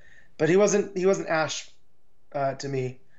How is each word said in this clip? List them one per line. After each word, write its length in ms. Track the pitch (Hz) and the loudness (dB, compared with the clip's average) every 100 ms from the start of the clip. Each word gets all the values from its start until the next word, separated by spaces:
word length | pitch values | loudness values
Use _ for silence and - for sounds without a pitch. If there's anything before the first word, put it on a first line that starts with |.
| - - - - | -20 -20 -12 -2
but 120 | 156 | 2
he 80 | 185 | 4
wasn't, 400 | 202 202 - 185 | 4 2 0 0
he 100 | 185 | 2
wasn't 220 | 185 165 | 2 0
Ash, 420 | 160 151 - - - - - - - - | -2 -2 -4 -12 -18 -20 -20 -20 -20 -10
uh, 220 | 143 135 | -4 -4
to 140 | 131 139 | -4 -6
me. 300 | 135 127 123 - | -4 -4 -8 -18